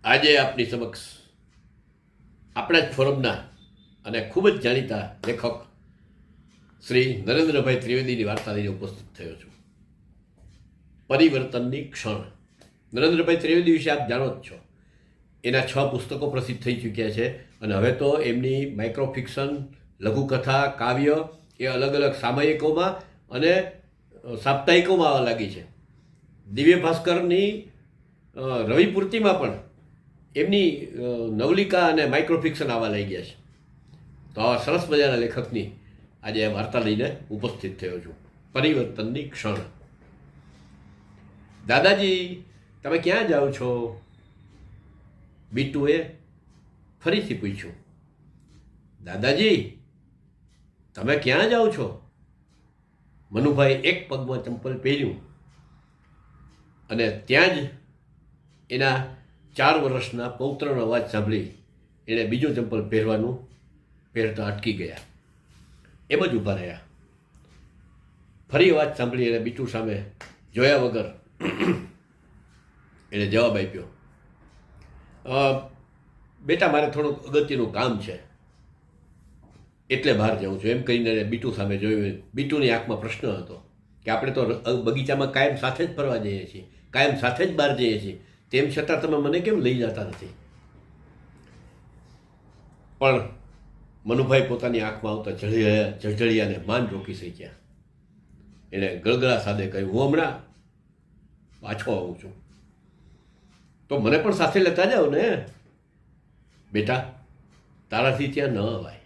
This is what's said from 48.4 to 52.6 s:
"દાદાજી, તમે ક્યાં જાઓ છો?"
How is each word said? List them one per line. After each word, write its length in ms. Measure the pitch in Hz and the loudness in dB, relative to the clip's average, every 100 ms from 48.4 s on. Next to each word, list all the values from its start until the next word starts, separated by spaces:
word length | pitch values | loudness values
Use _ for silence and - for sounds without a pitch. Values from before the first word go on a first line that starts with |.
| _ - - - _ _ | _ -20 -20 -20 _ _
"દાદાજી, 760 | 85 98 123 156 214 156 - - - _ _ _ _ _ _ _ _ _ _ | -12 -2 0 4 4 4 0 -14 -20 _ _ _ _ _ _ _ _ _ _
તમે 220 | - 123 147 | -6 0 2
ક્યાં 340 | 131 143 220 | 2 4 4
જાઓ 200 | 233 220 | 4 4
છો?" 300 | 147 107 - - _ _ _ _ _ | 2 -6 -8 -20 _ _ _ _ _